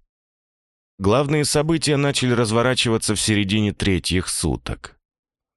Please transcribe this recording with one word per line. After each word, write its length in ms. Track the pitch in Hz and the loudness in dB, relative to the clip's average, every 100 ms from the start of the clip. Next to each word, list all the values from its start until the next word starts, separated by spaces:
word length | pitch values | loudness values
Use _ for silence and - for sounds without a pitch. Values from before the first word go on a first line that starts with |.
| _ _ _ _ _ _ _ _ _ - | _ _ _ _ _ _ _ _ _ -4
Главные 460 | 98 123 139 151 143 | 0 2 2 0 0
события 500 | 151 156 160 139 139 | 0 0 0 0 0
начали 380 | 143 131 123 | 0 0 0
разворачиваться 840 | 120 110 113 123 123 120 113 - 101 | 2 2 2 2 0 0 0 0 -2
в 40 | |
середине 540 | - 104 95 107 104 | 0 0 2 0 0
третьих 540 | - 98 87 - 90 - | 0 0 0 0 -4 -2
суток. 720 | - 80 58 - - - _ _ _ _ _ _ | -4 -4 -4 -6 -12 -14 _ _ _ _ _ _